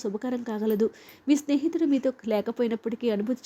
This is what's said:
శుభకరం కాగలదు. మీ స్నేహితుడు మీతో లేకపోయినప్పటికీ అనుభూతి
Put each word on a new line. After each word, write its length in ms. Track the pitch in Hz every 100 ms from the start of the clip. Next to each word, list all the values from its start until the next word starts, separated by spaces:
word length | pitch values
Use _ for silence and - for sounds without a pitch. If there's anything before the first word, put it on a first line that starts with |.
శుభకరం 400 | 220 208 254 247 240
కాగలదు. 380 | 214 214 214 220 - - - -
మీ 100 | 294
స్నేహితుడు 440 | - 285 311 330 330
మీతో 200 | 277 262 254 220
లేకపోయినప్పటికీ 760 | 208 202 233 233 220 226 226 240 208
అనుభూతి 260 | 214 254